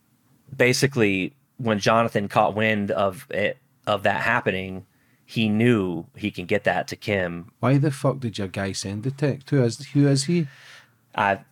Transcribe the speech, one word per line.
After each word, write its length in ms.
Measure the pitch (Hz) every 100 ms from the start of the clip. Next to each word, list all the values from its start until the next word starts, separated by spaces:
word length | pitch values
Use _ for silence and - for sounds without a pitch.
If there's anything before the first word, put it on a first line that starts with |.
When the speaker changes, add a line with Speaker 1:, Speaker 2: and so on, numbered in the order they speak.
| _ _ _ _ -
Speaker 1:
Basically, 800 | - 127 123 135 123 104 95 90 - _ -
when 220 | 113 107
Jonathan 500 | 113 113 117 110 101
caught 260 | 120 104
wind 360 | 104 110 107 101
of 360 | 95 98 92 -
it, 280 | 87 104 - _ _ -
of 160 | 101
that 200 | 101 95
happening, 640 | 113 120 113 92 95 95 - _ _ _
he 240 | - 120 110
knew 580 | 107 120 113 92 85 - -
he 140 | 104
can 160 | - 87
get 180 | 87
that 240 | 95 90 -
to 80 | 87
Kim. 560 | - 101 87 85 85 _
Speaker 2:
Why 180 | 120 143
the 120 | 151
fuck 300 | 135 143 139
did 180 | 120 101
your 100 | 95
guy 240 | 101 98
send 300 | 92 98 101
the 60 | 131
text? 380 | 139 143 110 -
Who 120 | 139
is, 240 | 117 - -
who 180 | 143 143
is 160 | 139
he? 220 | 139 175 143 - - - _ _ _
Speaker 1:
I, 260 | - 101 98 -